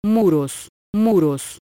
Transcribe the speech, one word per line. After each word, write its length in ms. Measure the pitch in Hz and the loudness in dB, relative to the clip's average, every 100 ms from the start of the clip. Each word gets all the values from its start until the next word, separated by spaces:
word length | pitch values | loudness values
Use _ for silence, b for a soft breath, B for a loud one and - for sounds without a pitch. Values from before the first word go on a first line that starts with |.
muros, 640 | 208 220 202 156 139 - - _ _ | 0 2 2 2 -2 -10 -18 _ _
muros. 640 | 208 220 202 156 139 - - _ | -2 2 2 2 -2 -8 -18 _